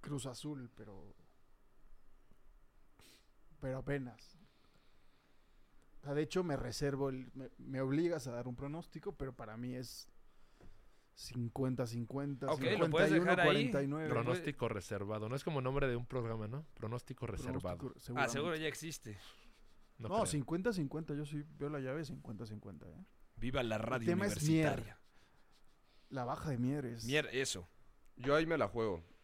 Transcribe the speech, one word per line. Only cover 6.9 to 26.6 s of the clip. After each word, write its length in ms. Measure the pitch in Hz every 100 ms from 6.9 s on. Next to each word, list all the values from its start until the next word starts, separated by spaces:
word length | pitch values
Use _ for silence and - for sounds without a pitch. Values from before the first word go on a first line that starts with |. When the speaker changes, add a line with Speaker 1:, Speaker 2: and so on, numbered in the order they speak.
| 139 139
Speaker 1:
el, 200 | 131 123
me, 160 | 135 131 -
me 240 | - 131
obligas 440 | 135 143 170 160 127
a 40 |
dar 160 | 120 127
un 80 | 120
pronóstico, 560 | 139 156 165 160 202 -
pero 160 | 135 120
para 220 | 113 110
mí 180 | 123 127
es 340 | 123 - - - - - - - - - - - _ -
cincuenta 680 | - 123 117 - 131 127 120
cincuenta, 640 | 117 117 135 143 135 139
Speaker 2:
Ok, 120 | 151 131 202
lo 100 | 165
puedes 220 | 156 196
dejar 300 | 160 175 180
ahí. 220 | 170 - -
Speaker 1:
cincuenta 180 | -
y 0 |
uno 0 |
cuarenta 0 |
y 40 | 139
nueve. 200 | 151 156
Speaker 2:
Lo 60 | 113
puede 80 |
Speaker 3:
Pronóstico 460 | 120 185 170 208 117
reservado. 580 | 104 - 101 101 107 107
No 80 | 135
es 80 |
como 160 | - 147
nombre 260 | 127 139 139
de 80 | 120
un 80 | 120
programa, 420 | 131 117 113 107
¿no? 180 | 135 156 -
Pronóstico 520 | 110 123 - 127 117
reservado. 500 | - - 95 90 87
Speaker 1:
Pronóstico, 400 | - - - 123
Speaker 2:
Ah, 100 | 131
seguro 20 |
Speaker 1:
seguramente. 300 | 139 160 160
Speaker 2:
ya 40 | 156
existe. 480 | - 160 - 110 98 - - - - - - - -
Speaker 3:
No 100 | 113
Speaker 1:
No, 80 | 208
Speaker 3:
creo. 100 | 208
Speaker 1:
cincuenta 440 | 151 131 165 208
cincuenta, 420 | 190 139 151 160
yo 120 | 147 147
sí 180 | 147 151 -
veo 120 | 143
la 120 | 151
llave 240 | 131 147 147
cincuenta 400 | 170 - 104 110
cincuenta, 420 | 107 104 82 -
¿eh? 160 | - 190 - - -
Speaker 2:
Viva 260 | 117 135
la 120 | 120 107
Speaker 1:
El 60 |
Speaker 2:
radio 220 | 110 127 117
Speaker 1:
tema 200 | 170 202
es 100 | -
Speaker 2:
universitaria. 460 | 151 160 156 139 -
Speaker 1:
Mier. 100 | - - - - - - - - - _ - -
La 140 | 135
baja 260 | 123 143 156
de 60 |
Mier 280 | 123